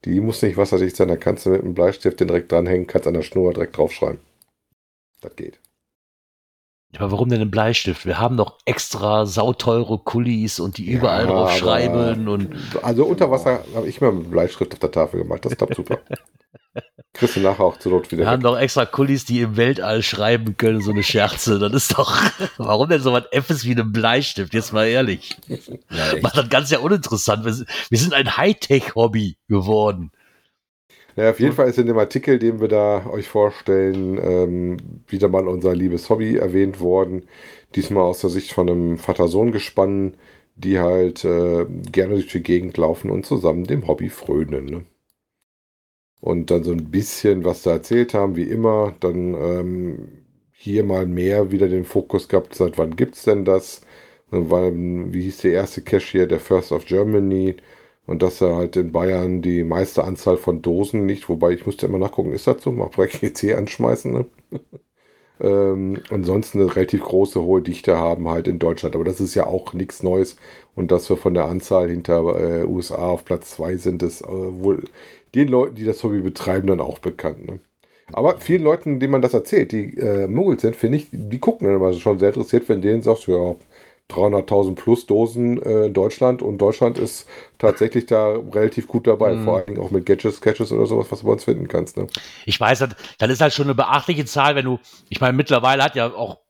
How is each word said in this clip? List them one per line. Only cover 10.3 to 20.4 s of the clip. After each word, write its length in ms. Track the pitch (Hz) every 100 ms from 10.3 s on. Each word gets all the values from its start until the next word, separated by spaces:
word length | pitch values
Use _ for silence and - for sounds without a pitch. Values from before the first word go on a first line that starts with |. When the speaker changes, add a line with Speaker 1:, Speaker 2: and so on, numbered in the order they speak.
| 113 110 -
Speaker 2:
und 180 | 90 95
die 140 | 95
Speaker 1:
Ja, 60 | 123
Speaker 2:
überall 280 | 120 90 117
drauf 220 | 92 92
Speaker 1:
aber 80 | 90
Speaker 2:
schreiben 680 | 90 113 120 120 117 110 107
und 220 | 104 98 - - -
Speaker 1:
also 220 | 113 117
unter 280 | 151 175 156
Wasser 320 | 131 131 123 -
habe 140 | 113 113
ich 120 | -
mal 120 | 131
mit 180 | 95 82
Bleistift 420 | 85 87 - 92
auf 40 | -
der 140 | -
Tafel 300 | - 78 87
gemacht, 200 | 82 82
das 120 | - -
klappt 180 | -
super. 240 | - - -
Speaker 2:
<laughs> 1080 | _ - _ _ _ - _ 120 - - _
Speaker 1:
Kriegst 220 | - 120
du 60 | -
nachher 240 | 98 98
auch 140 | 92 -
zur 120 | -
Not 200 | 90 -
wieder 100 | 82
Speaker 2:
Wir 80 | 85
haben 140 | 127
Speaker 1:
weg. 60 | 123
Speaker 2:
doch 60 | 120
extra 280 | 131 143 117
Kulis, 380 | - 139 135
die 160 | - 120
im 160 | 117 107
Weltall 460 | 117 139 92 113
schreiben 540 | 107 98 107 117